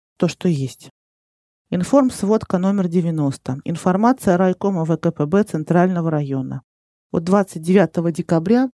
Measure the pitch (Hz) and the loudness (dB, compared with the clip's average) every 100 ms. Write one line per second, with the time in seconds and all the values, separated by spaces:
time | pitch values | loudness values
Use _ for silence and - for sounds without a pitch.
0 | _ - 175 - 185 151 135 - - _ | _ -4 -4 -2 -2 -2 -4 -10 -20 _
1 | _ _ _ _ _ _ - 180 175 277 | _ _ _ _ _ _ -8 -6 2 2
2 | 254 - 196 220 - 185 190 202 180 175 | 2 0 0 0 0 -2 0 0 0 0
3 | 170 160 143 135 - 135 - 165 185 185 | 0 0 -2 -4 -8 -8 -6 -4 0 2
4 | 226 262 - 175 190 180 202 185 160 160 | 2 2 2 2 2 0 -2 -2 -2 0
5 | 170 - 147 196 214 160 156 170 185 180 | -2 -2 0 0 0 -4 0 2 2 0
6 | 165 151 139 135 131 135 _ _ _ _ | -2 -2 -2 -4 -6 -10 _ _ _ _
7 | _ 175 170 202 190 165 160 190 165 - | _ -6 0 0 0 -4 2 4 4 0
8 | 170 165 - 165 165 240 262 | -4 -4 -2 -2 2 0 0